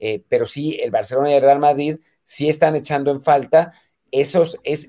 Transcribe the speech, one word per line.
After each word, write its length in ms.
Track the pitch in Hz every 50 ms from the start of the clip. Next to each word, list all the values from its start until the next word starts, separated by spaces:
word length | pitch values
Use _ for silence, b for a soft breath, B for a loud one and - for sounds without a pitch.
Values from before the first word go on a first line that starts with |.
| 107
eh, 220 | 110 107 101 - _
pero 160 | 123 120 117
sí, 320 | 113 - 143 147 156 - - 123
el 80 | 120
Barcelona 400 | 107 113 104 - 123 135 143 147
y 40 | 143
el 80 | 139 131
Real 160 | 139 139 143
Madrid 400 | 147 147 143 139 147 151 156 160 _ _ _ _ _
sí 240 | _ - - 143 151
están 260 | 151 151 165 156 156
echando 360 | 147 - - 151 139 139 143
en 100 | 139 135
falta 540 | - 160 147 139 131 - - 160 170 170 b b b b b b _ _
esos, 480 | - 135 143 139 - 175 165 160 - - -
es-, 240 | 135 151 147 -